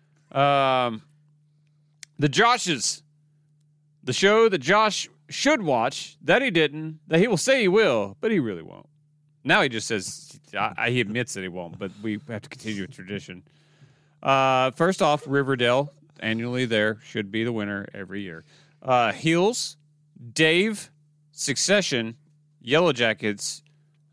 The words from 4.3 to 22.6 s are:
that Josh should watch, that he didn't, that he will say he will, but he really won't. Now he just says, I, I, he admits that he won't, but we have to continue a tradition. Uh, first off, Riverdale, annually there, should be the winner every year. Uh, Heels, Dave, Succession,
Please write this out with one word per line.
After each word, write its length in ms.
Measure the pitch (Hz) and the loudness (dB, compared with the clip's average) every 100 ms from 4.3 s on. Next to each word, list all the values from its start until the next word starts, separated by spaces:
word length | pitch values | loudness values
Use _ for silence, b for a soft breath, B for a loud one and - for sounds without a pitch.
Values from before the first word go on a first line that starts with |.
| 220 226 | 6 4
that 80 | 185 | 2
Josh 480 | 131 208 214 - - _ - | 2 4 4 0 -8 _ -14
should 320 | - 269 302 | -2 2 2
watch, 560 | 170 123 123 - - - | 2 0 0 -4 -14 -6
that 180 | 143 208 | 2 2
he 80 | 262 | 2
didn't, 500 | 165 151 151 156 160 - | 2 0 -2 -12 -12 0
that 120 | 160 | 2
he 80 | 226 | 2
will 100 | 190 | 2
say 240 | - 269 | 2 2
he 60 | 196 | 4
will, 500 | 202 202 117 101 98 | 4 4 2 -2 -4
but 120 | 220 | -2
he 80 | 208 | 0
really 240 | 117 87 | 0 -4
won't. 240 | 80 50 - _ _ _ _ _ | -10 -18 -20 _ _ _ _ _
Now 180 | 131 196 | 0 2
he 80 | 151 | 2
just 180 | 113 - | -2 -4
says, 520 | 110 90 - - - _ 101 | -4 -6 -12 -18 -20 _ -4
I, 160 | 107 - | -4 -2
I, 120 | 120 | -2
he 120 | 123 | -2
admits 320 | 104 113 120 98 | -2 -4 -6 -8
that 60 | |
he 80 | 92 | -10
won't, 280 | 87 87 87 | -10 -14 -12
but 140 | 98 98 | -12 -10
we 180 | 110 107 - | -8 -8 -8
have 120 | 107 | -14
to 80 | - | -14
continue 340 | - 110 101 | -14 -10 -8
a 40 | 92 | -10
tradition. 560 | - 92 101 - 90 - b b b b b b b | -14 -12 -12 -12 -18 -20 b b b b b b b
Uh, 480 | 139 135 135 131 131 | 0 2 4 2 0
first 300 | - 170 190 | 0 0 2
off, 220 | 160 147 143 | 2 0 0
Riverdale, 640 | 139 135 131 120 123 147 - _ - | 0 0 2 2 2 0 -8 _ -8
annually 460 | 110 113 120 127 123 | -4 -4 -4 -4 0
there, 320 | 110 107 110 | 2 0 -2
should 260 | - 117 98 | -8 -8 -6
be 120 | 110 | -4
the 80 | 117 | -4
winner 360 | 113 101 101 - | -4 -6 -8 -10
every 280 | - 92 98 | -14 -12 -12
year. 220 | 95 82 78 b b b | -12 -14 -20 b b b
Uh, 300 | 127 127 117 | 0 2 2
Heels, 680 | - 160 170 196 247 - - _ _ _ - 120 | 0 0 2 2 -2 -8 -12 _ _ _ -20 -8
Dave, 560 | 110 156 175 214 208 - _ _ _ _ | 2 4 4 2 -2 -12 _ _ _ _
Succession, 840 | - - 127 - 202 185 127 113 117 _ _ _ _ | -8 -6 -2 2 2 2 -2 -4 -10 _ _ _ _